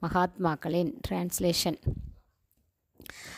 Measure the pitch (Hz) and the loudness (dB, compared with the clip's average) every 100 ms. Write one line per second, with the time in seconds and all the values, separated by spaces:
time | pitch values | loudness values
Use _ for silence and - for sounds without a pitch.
0 | 165 180 180 - 170 151 165 170 170 - | 0 2 2 2 0 0 0 2 2 -2
1 | - 185 175 - 180 165 180 156 - - | -4 -2 -2 2 2 4 0 0 -2 -4
2 | - - _ _ _ _ _ _ _ _ | -10 -16 _ _ _ _ _ _ _ _
3 | - - - | -18 -16 -16